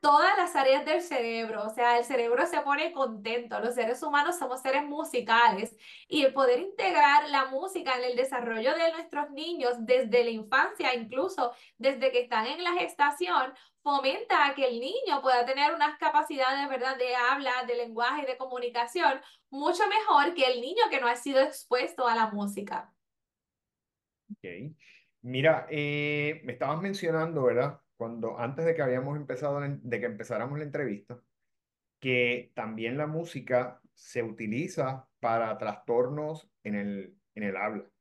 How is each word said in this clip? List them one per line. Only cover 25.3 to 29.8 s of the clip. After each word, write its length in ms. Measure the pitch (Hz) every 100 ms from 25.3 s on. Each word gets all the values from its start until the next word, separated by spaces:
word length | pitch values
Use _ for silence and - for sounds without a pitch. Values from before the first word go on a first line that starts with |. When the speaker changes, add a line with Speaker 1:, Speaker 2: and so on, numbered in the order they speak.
| 127 156 147 -
Speaker 2:
eh, 720 | 151 147 147 147 147 147 156
me 100 | 123
estabas 280 | 117 139 156
mencionando, 600 | 196 196 170 160 160 156
¿verdad? 360 | 127 113 139 - _ _
Cuando, 420 | 113 117 113 -
antes 280 | 120 139 165
de 100 | 165
que 60 |
habíamos 340 | 135 127 139 147
empezado 460 | 143 135 147 143
la 60 | 143
en-, 120 | 139